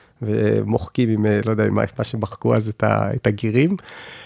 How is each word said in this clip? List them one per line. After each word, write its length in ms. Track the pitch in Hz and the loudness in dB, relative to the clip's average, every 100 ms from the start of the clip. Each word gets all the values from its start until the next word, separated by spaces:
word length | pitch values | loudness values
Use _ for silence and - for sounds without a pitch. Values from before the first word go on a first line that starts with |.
| _ _ | _ _
ומוחקים 880 | 110 107 107 107 104 113 - - 120 | -4 0 2 2 2 -2 -2 0 0
עם, 160 | 107 107 | 2 2
אה, 140 | 104 107 | 2 0
לא 60 | |
יודע, 140 | 107 104 | 2 2
עם 100 | 104 | 2
מה, 80 | 107 - | -2 -4
מה 60 | |
שמחקו 520 | 117 117 104 - 117 117 | -6 -4 -6 -4 0 0
אז 120 | 107 | 0
את 160 | 107 | -2
ה-, 300 | 107 107 101 117 | 0 2 0 0
את 120 | - | -2
הגירים, 500 | 101 113 113 156 190 - - - - | -2 0 2 2 0 -8 -18 -20 -20